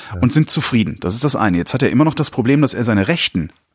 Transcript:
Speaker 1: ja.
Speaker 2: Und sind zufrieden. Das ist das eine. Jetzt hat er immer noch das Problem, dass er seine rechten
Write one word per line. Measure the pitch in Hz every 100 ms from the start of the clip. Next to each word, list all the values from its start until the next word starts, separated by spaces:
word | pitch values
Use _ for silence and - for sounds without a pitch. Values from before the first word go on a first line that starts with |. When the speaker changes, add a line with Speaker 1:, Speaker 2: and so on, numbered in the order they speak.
| -
Speaker 1:
ja. | 92
Speaker 2:
Und | 113
sind | 135 156
zufrieden. | 160 - 120 85 -
Das | 90
ist | 113
das | 143
eine. | 127 104 87
Jetzt | 85
hat | 131
er | 117
immer | 117
noch | 156
das | - 147
Problem, | - 117 143
dass | 175
er | 107
seine | 117 101 98
rechten | 170 - 92 78 - _